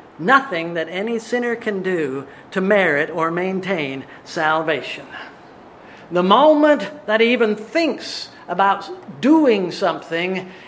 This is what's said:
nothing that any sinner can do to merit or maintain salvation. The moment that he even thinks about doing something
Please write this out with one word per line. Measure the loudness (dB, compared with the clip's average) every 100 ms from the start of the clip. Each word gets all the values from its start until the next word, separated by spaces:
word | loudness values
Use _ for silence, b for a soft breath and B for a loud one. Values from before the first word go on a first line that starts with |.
| -20 -6
nothing | 2 2 2 -4 -4
that | -4 -6
any | -6 -4 -6
sinner | -4 -4 -2
can | -4 -4 -4
do | -2 -2 -2 -6 -10 B B
to | -4
merit | 2 4 4 2 0
or | -2 -2
maintain | -2 -2 -4 -2 -4 -4 -8 -12 B
salvation. | -10 -2 0 0 0 -2 -4 -12 -14 -16 -18 -20 -20 -20 -20 -20 B B B
The | 0
moment | 4 6 6 6 6 4 0 -10 -2
that | 2
he | 4
even | 4 2
thinks | 0 -4 -2 0 -2 -10 -12 -14 B B
about | 0 2 2 -4 -16 -16 -2
doing | 4 6 6 2 0
something | -2 -2 -2 -6 -4 -2 -4 -8 B